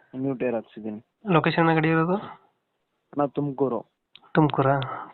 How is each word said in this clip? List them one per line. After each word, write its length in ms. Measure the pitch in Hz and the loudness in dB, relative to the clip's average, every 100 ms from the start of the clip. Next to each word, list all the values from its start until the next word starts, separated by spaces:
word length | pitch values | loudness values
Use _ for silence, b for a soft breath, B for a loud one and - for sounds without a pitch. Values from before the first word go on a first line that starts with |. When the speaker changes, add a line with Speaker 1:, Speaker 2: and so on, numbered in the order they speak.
| _ 131 | _ -6
Speaker 1:
ನ್ಯೂ 180 | 135 | -4
ಟೈರ್ 220 | 127 123 113 | -2 -2 -4
ಹಾಕ್ಸಿದ್ದೀನಿ. 500 | - - 107 107 - _ 214 | -6 -12 -12 -12 -14 _ 2
Speaker 2:
ಲೊಕೇಶನ್ 380 | 165 160 160 165 | 2 4 2 2
ಗಾಡಿ 240 | 160 156 | 2 2
ಇರೋದು? 260 | 160 165 190 | 2 0 -2
Speaker 1:
ಅಣ್ಣ, 1080 | - - _ _ _ _ _ _ _ - 143 | -6 -16 _ _ _ _ _ _ _ -4 -4
ತುಮಕೂರು. 600 | - 147 131 135 117 - _ _ - - | -2 -4 -2 -2 -2 -8 _ _ -20 -2
Speaker 2:
ತುಮಕೂರಾ? 460 | - 151 - 135 139 131 B B | 2 4 4 2 2 -2 B B